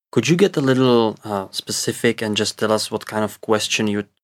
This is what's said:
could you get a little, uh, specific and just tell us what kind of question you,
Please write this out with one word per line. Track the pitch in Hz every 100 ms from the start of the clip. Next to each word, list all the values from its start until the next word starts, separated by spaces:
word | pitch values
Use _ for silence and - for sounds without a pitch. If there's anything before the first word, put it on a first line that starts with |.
| _
could | - 113
you | 175
get | 196 165
a |
little, | 135 131 127 120 113 -
uh, | 110 101 95
specific | - - 104 - 110 120 110
and | 110
just | 101 104 -
tell | 107
us | 110 -
what | 110 -
kind | 107
of | 107 -
question | - 107 - - 107
you, | 104 101 _